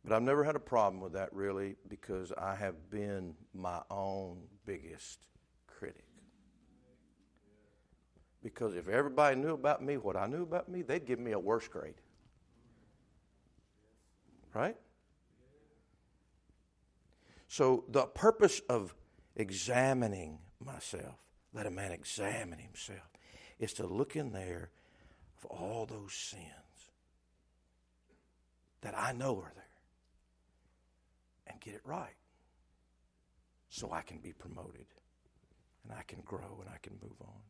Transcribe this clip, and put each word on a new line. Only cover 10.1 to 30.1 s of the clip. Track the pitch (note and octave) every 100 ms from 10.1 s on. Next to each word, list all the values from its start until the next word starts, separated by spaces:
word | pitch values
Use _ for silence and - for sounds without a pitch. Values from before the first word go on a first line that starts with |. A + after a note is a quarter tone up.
| F#2
I | G2+
knew | D3+
about | F3 F3 -
me, | F3+
they'd | D3 E3 C3
give | A#2+
me | A#2+
a | G#2
worse | F#2 A2+ -
grade. | - D2+ - - _ - - _ - - - - _ _ - _ _ _ - _ _ _ _ _ _ - - -
Right? | G#2+ D#3+ A3+ - _ _ _ _ _ - - - _ _ _ _ _ _ _ _ _ _ _ _ _ _ _ - - -
So | - C3 B2+ -
the | B2+
purpose | B2+ - G#3 A3 G3 - -
of | B2 F#2+ - - - - -
examining | G2+ G2 - B2 C3+ C3 A2+ F#2+ D#2+ D#2 - -
myself, | B2+ C3 - - - - - _ _
let | A2 G#2
a |
man | F#2 G2
examine | E2+ - - G2+ - F2+ D#2+
himself, | G2 - - G2 - - - - - -
is | A2
to | - F#2
look | G2 C#3+ D#3
in | C3+
there | F#2+ F#2 F2 F2 - - - - - - -
for | -
all | F2+ F2+ A#2 G#2+
those | G#2+ G2
sins | - - G2+ D#2 - - - - _ _ _ _ _ _ _ _ _ _ _ _ _ _ _ _ _ _ _
that | A2+ A#2
I | B2+
know | A#2+ C3+ G#2
are | E2+ -
there | - _ _ _ _